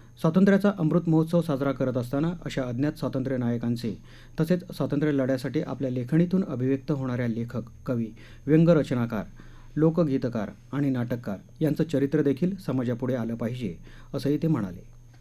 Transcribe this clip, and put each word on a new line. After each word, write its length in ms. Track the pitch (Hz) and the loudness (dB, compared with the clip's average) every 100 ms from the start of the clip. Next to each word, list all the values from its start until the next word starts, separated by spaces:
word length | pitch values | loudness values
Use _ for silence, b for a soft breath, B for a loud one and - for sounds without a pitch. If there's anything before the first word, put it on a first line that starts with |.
| b b | b b
स्वातंत्र्याचा 500 | 160 175 202 196 202 202 | 2 4 6 6 4 2
अमृत 320 | 160 175 170 | 2 2 4
महोत्सव 320 | 160 160 170 | 4 4 2
साजरा 300 | 160 135 139 | 2 0 0
करत 260 | 135 127 123 | 0 0 0
असताना 340 | 120 139 165 175 143 | -2 0 0 -2 -6
अशा 180 | 139 | -4
अज्ञात 300 | 127 120 147 | -4 0 -2
स्वातंत्र्य 440 | 151 131 135 127 127 | -2 -4 -2 -2 -2
नायकांचे 600 | 120 120 117 120 117 92 - B B - | 0 0 0 -2 -4 -6 -12 B B -2
तसेच 240 | 160 180 - - | 2 0 -2 -6
स्वातंत्र्य 360 | 135 147 151 | -2 0 0
लढ्यासाठी 500 | 139 127 131 127 147 | 2 0 0 -2 -4
आपल्या 300 | 156 131 135 | -4 -4 -4
लेखणीतून 520 | 127 123 160 175 185 | -4 0 2 4 2
अभिव्यक्त 480 | 190 127 131 135 - | 0 -2 0 0 -2
होणाऱ्या 360 | 143 131 123 120 | -4 -2 -2 -2
लेखक, 340 | 110 117 120 110 - - | -4 -6 -8 -10 -10 -4
कवी, 220 | 120 110 - B B - | -2 -4 -8 B B 4
व्यंगरचनाकार, 800 | 160 165 156 135 127 117 110 90 - B B B 147 | 6 8 6 4 0 -2 -4 -6 -12 B B B 2
लोकगीतकार 760 | 160 160 156 135 127 117 101 - - | 2 4 2 0 -2 -4 -6 -10 -8
आणि 180 | 135 143 | -2 0
नाटककार 480 | 127 120 120 117 95 - - | 0 -2 -4 -6 -10 -10 -2
यांचं 220 | 156 - | -2 0
चरित्र 380 | 156 135 139 151 | 0 0 0 2
देखील 340 | 139 139 180 196 | 2 2 0 -2
समाजापुढे 600 | - 131 123 120 127 131 | -4 -2 -2 -2 -2 -2
आलं 200 | 113 113 | -4 -4
पाहिजे, 400 | 113 123 107 80 B B B | -4 -4 -6 -8 B B B
असंही 240 | 139 139 147 | -4 0 0
ते 100 | 160 | 2
म्हणाले. 500 | 139 95 87 - - - b | 0 -2 -8 -16 -20 -20 b